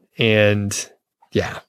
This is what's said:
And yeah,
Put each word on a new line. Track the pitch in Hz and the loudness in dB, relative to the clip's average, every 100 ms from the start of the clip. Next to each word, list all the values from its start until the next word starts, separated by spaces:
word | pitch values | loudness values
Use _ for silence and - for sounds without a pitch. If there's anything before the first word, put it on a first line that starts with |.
| _ - | _ -2
And | 113 107 104 104 101 - - _ _ _ _ | 0 4 2 2 -2 -6 -12 _ _ _ _
yeah, | - 90 - | -6 -4 -8